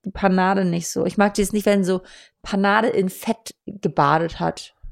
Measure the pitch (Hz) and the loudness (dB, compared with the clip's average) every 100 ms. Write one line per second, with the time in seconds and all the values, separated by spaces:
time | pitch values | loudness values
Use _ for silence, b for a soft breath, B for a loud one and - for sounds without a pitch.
0 | 196 - 196 185 185 196 180 170 170 - | -12 -2 0 2 2 2 0 0 -4 -2
1 | 185 - 208 208 196 208 202 202 180 185 | -2 2 2 2 -2 0 2 2 2 -2
2 | B B B B - 196 196 214 226 - | B B B B -4 0 2 2 2 0
3 | 190 - - 226 - - - 202 180 151 | -2 -2 -6 -6 -8 -18 -16 -6 -2 2
4 | 143 160 165 - 170 - - _ - | 4 2 0 -4 -6 -6 -12 _ -16